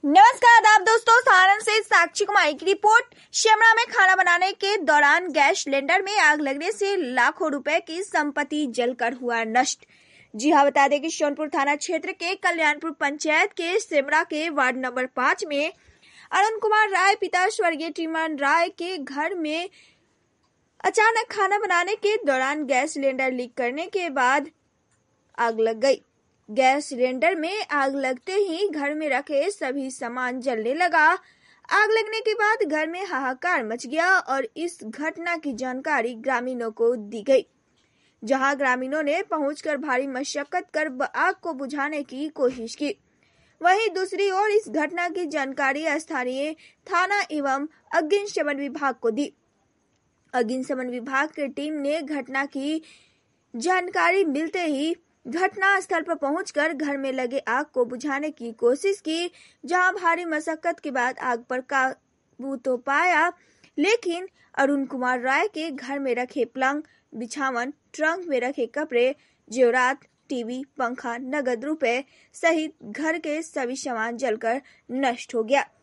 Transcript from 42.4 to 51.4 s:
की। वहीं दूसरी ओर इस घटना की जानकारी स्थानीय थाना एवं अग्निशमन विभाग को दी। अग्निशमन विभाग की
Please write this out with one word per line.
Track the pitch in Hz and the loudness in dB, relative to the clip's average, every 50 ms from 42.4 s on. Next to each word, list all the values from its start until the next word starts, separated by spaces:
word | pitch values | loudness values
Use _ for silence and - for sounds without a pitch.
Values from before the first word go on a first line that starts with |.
| 277 247 254 254 226 226 - | 0 0 0 -2 -10 -12 -8
की। | - 294 285 - _ _ _ _ _ _ _ _ _ _ _ _ _ 311 | -6 -6 -6 -6 _ _ _ _ _ _ _ _ _ _ _ _ _ 2
वहीं | 349 370 415 453 427 | 2 4 4 2 0
दूसरी | 339 370 381 370 - 339 392 403 | -2 -2 -4 -4 -2 -2 0 0
ओर | 381 370 415 427 | 2 0 0 2
इस | 415 427 427 302 | 2 0 0 0
घटना | 214 302 302 302 359 349 349 349 | -2 -2 -2 -2 -2 -4 -4 -4
की | 349 370 359 | -4 -4 -6
जानकारी | 294 285 302 277 269 269 277 285 269 269 285 320 320 | -4 -4 -4 -4 -4 -4 -2 -2 0 0 0 -2 -2
स्थानीय | 285 311 311 - 330 262 247 247 254 269 285 311 320 _ - - _ _ _ | -2 -4 -4 -6 -6 -4 -4 -4 -4 -4 -4 -6 -6 _ -16 -20 _ _ _
थाना | - 370 339 370 370 403 415 370 - | -4 0 0 0 0 0 -2 -2 -4
एवं | 302 302 277 277 262 277 285 311 _ _ _ _ - | -4 -4 -2 -2 -2 -2 -4 -8 _ _ _ _ -2
अग्निशमन | 330 330 302 392 403 403 415 - 359 302 294 294 | -2 0 0 0 -2 -2 -2 -4 -4 -2 -2 -4
विभाग | 269 285 285 247 311 294 277 247 | -4 -6 -8 -8 -4 -4 -4 -4
को | _ - 233 | _ -4 -4
दी। | 220 226 294 - _ _ _ _ _ _ _ _ _ _ _ _ _ _ _ _ _ _ _ _ - | -2 -2 -4 -6 _ _ _ _ _ _ _ _ _ _ _ _ _ _ _ _ _ _ _ _ -2
अग्निशमन | 254 240 214 247 262 262 - 285 254 254 | -2 -2 0 -2 -6 -4 -4 -6 -6 -6
विभाग | 254 247 247 226 269 269 262 294 311 | -6 -8 -8 -8 -4 -2 -2 -2 -2
की | - - | -4 -6